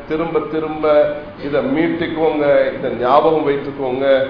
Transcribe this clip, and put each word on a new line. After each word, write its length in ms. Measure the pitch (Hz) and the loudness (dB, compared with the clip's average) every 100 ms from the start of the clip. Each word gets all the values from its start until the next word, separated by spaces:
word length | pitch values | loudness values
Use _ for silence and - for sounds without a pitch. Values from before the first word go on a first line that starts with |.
| - | -6
திரும்ப 320 | 156 165 156 | -4 -2 -4
திரும்ப 760 | 151 160 156 156 151 147 147 - - - | -4 -4 -6 -2 2 4 2 -2 -12 -12
இதை 340 | 139 139 127 147 | -4 -2 0 0
மீட்டுக்கோங்க, 960 | 170 165 160 156 160 151 143 135 135 | 0 -2 -4 0 0 2 2 2 2
இதை 180 | - 131 | -2 -6
ஞாபகம் 560 | 117 123 143 156 156 143 | -2 2 4 4 2 0
வைத்துக்கோங்க. 800 | 139 139 135 131 131 139 135 | -2 -4 -6 -4 0 2 2